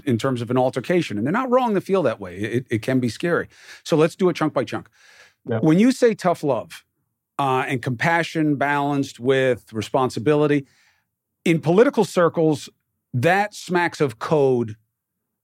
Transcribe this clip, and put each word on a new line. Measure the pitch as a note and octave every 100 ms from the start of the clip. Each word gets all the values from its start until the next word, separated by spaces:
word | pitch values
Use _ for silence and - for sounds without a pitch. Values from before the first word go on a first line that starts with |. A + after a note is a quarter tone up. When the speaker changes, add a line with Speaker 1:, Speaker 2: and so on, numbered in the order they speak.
| -
Speaker 1:
in | A#2
terms | C3+ B2
of | A#2
an | C3
altercation. | B2+ C3 - F3+ - G#2
And | A#2+
they're |
not | G#3+ C4+
wrong | B3 B3 G3
to |
feel | - F#3+
that | C#3 G2+
way. | F#2+ F2+
It, | G#2+ A#2+ A#2
it | A2
can | A#2 C3
be | B2
scary. | - F3 D3+ - - - -
So | - D#3
let's | D#3+ -
do | F#3
it | D#3+
chunk | D#3
by | C#3+
chunk. | A2 G#2 - _ _ - - _ -
Speaker 2:
Yeah. | A2+
Speaker 1:
When | D#3 E3
you | A#3+
say | B3+ A#3+ G#3+
tough | F3+ E3+
love, | D3+ A#2 F#2 - - _ _ _ _ -
uh, | C#3 C3 C3
and | C3+
compassion | C#3 A#2 E3+ E3+ E3 E3 D#3 C#3
balanced | C#3 C#3+ C#3+ C#3+ C#3 -
with | A#2+ C3+ C3 A#2 -
responsibility, | A2 G#2 C#3+ B2+ - A2+ D3 D3 C#3+ C3+ _ _ _ _ _ _ _ G3
in | D#3+
political | D3 F3+ C#4 C4+
circles, | F#3+ - E3 F3 D#3+ D3 - - _ _ _
that | B2+ D#3 F#3+ G#3
smacks | - - F3+ E3+ -
of | D3 -
code. | - D#3 C3+ B2+ A#2 A2 _ _ _ _ _ _